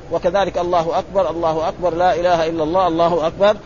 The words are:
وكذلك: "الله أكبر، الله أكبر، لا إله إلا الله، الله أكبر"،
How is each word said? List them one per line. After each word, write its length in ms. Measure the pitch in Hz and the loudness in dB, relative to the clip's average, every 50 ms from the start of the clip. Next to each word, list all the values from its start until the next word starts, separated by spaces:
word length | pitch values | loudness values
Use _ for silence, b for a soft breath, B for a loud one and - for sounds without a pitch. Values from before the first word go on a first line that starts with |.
| B - | B -6
وكذلك: 460 | 160 165 - 180 175 202 196 175 - 185 | -4 -2 -2 0 0 0 0 -2 -2 -4
"الله 420 | 175 175 180 175 160 165 156 175 | -2 0 0 0 0 0 -2 -2
أكبر، 300 | 190 185 185 196 185 160 | -4 -2 0 0 0 0
الله 380 | 160 165 170 160 156 160 156 175 | -2 -2 -2 -2 0 0 -2 -4
أكبر، 280 | 196 - 175 175 160 | -4 -2 -2 -2 0
لا 200 | 170 175 185 170 | 2 2 2 2
إله 320 | 160 175 180 175 165 165 160 | 2 2 2 2 2 0 0
إلا 160 | 165 165 156 | -2 -2 -2
الله، 240 | 151 165 190 190 175 | 0 2 2 2 2
الله 400 | 165 165 170 170 175 165 147 165 | 2 2 2 2 2 2 0 -2
أكبر"، 280 | - - 196 208 214 202 - | 0 2 2 2 2 2 -4